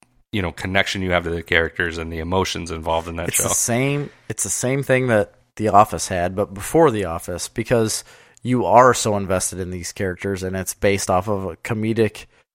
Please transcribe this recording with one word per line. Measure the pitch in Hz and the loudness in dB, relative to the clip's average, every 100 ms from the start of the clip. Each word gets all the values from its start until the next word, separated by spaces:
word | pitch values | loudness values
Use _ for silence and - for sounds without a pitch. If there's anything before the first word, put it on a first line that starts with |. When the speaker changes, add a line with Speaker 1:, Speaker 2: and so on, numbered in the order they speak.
| _ _ _ | _ _ _
Speaker 1:
you | 104 | -4
know, | 87 | -4
connection | - 95 98 - 98 | -4 -2 0 0 -2
you | 92 | -2
have | 87 | 0
to | 85 | -2
the | 85 | -4
characters | - 85 82 - 87 82 | 0 0 0 -2 -4 -4
and | 82 | -8
the | 82 | -8
emotions | 82 92 90 87 85 | -2 0 0 -4 -8
involved | 82 80 82 82 | -6 -2 -2 -2
in | 82 | -6
that | 85 | -4
Speaker 2:
It's | - | -2
Speaker 1:
show. | |
Speaker 2:
the | 90 | -2
same, | - - 120 139 143 139 - - | -2 0 0 -2 -2 -6 -12 -12
it's | 107 | -8
the | 98 | -6
same | - 127 135 | -4 -2 -2
thing | 135 127 127 | 0 0 2
that | 107 98 _ _ - | 2 0 _ _ -4
The | 107 | 4
Office | 101 107 82 - | 6 6 2 -4
had, | 92 90 95 | -2 -2 -2
but | 92 | -4
before | 98 - 160 156 | -6 0 4 6
The | 110 87 | 4 -2
Office, | 85 - 87 - | -6 -8 -8 -8
because | - 110 120 110 - - - - _ | -6 0 2 2 -2 -10 -20 -20 _
you | 117 123 87 | -2 0 6
are | 113 127 | 8 8
so | 117 113 101 | 6 0 -2
invested | 92 92 - 90 | 0 -2 -2 -6
in | 90 | -8
these | 92 85 | -8 -10
characters | - 95 87 98 92 | -6 -6 -4 -4 -4
and | 92 95 | -4 -6
it's | 90 | -8
based | - 104 98 - | -2 0 0 2
off | 92 104 | 0 0
of | 101 | -2
a | 95 82 | -4 -8
comedic | - 110 110 113 107 - - _ _ | -6 -2 0 0 0 -2 -18 _ _